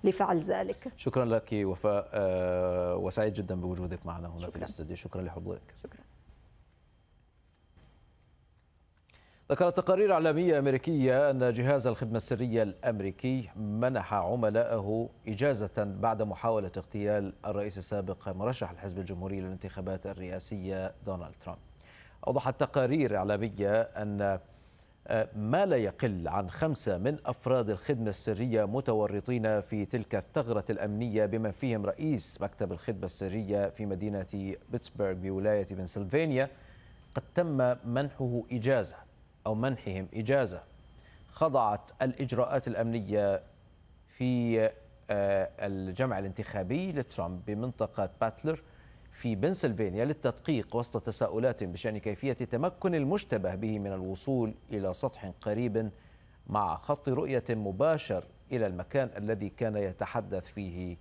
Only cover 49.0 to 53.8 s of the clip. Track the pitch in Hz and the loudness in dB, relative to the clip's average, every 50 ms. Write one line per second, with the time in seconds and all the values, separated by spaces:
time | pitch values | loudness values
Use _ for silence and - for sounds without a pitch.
49 | - - - - - 120 113 92 107 165 190 180 - 139 110 92 110 98 90 104 | -20 -20 -20 -6 -2 -2 0 2 0 0 0 2 0 -2 0 0 0 0 2 0
50 | 117 143 151 - - 131 113 - - - 156 120 101 - - 117 120 - - 113 | 0 0 0 0 0 -2 -2 -2 -2 0 0 0 0 0 -2 -2 -2 -2 -4 -4
51 | - - 104 - 120 98 82 110 120 131 117 - 107 90 87 90 - 113 107 104 | -4 -4 -2 0 0 0 2 2 2 2 2 0 -4 -6 -6 -4 -4 -4 -4 -2
52 | - 107 104 - - 135 123 - 127 - - 120 151 180 180 - - 190 175 156 | -4 -4 -4 -2 -2 -2 -2 -2 -2 -2 -2 0 0 -2 -2 0 -2 0 2 2
53 | 139 135 185 208 - - - 107 95 92 92 95 107 110 110 104 | 2 2 0 -2 -2 -2 -2 -2 0 -2 -2 -2 -2 -2 -2 -2